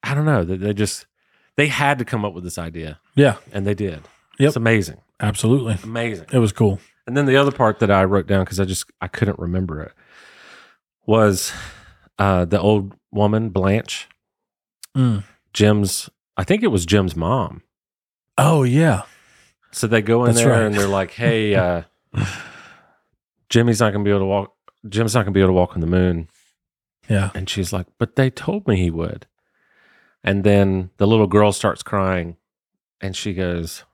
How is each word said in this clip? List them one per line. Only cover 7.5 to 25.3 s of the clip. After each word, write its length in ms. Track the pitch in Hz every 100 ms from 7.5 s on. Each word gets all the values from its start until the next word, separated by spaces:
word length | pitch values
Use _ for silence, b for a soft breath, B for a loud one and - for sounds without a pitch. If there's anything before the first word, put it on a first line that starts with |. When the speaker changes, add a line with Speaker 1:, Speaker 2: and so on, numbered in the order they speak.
Speaker 1:
part 280 | 139 117 107
that 100 | 107
I 140 | 98
wrote 220 | 95 98 90
down, 180 | 98
'cause 160 | 92 92
I 40 | 95
just, 180 | 92 - _
I 80 | 92
couldn't 300 | - 101 -
remember 420 | 87 90 92 76
it, 120 | 73 _ B B B B B B B B _ _ -
was, 440 | 110 107 92 - B B B B B B -
uh, 260 | 98 92
the 160 | 87 98
old 340 | 98 107 98 - _
woman, 380 | 101 104 107 113
Blanche, 580 | 92 95 101 - - - _ _ _ _ _ _ _ - -
Speaker 2:
Mm. 280 | 131 107 98 b _
Speaker 1:
Jim's, 560 | - 104 107 98 - - _ _ -
I 80 |
think 180 | 92 208
it 60 | 220
was 160 | 104
Jim's 320 | 85 101 92 80
mom. 460 | 82 127 90 - _ _ _ _ _ _ _ -
Speaker 2:
Oh, 280 | 143 160
yeah. 380 | 127 131 165 98 - b b b b _ _
Speaker 1:
So 140 | - 113
they 160 | 113
go 220 | 101 117
in 80 | 120
Speaker 2:
That's 80 | 117
Speaker 1:
there 60 | 117
Speaker 2:
right. 100 | 113
Speaker 1:
and 120 | 110
they're 120 | 104 101
like, 240 | 98 95
"Hey, 420 | - 117 113 107
Speaker 2:
<laughs> 100 | 98
Speaker 1:
uh, 180 | 90 87 85 _ _ 98 98 B B B B B B B B _ _ _ _
Jimmy's 320 | 120 120 110
not 120 | 113
gonna 120 | 101
be 60 | 101
able 100 | 101
to 60 | 95
walk. 280 | 101 101 _ _ _ 110
Jim's 260 | 98 113
not 80 | 117
gonna 80 | 104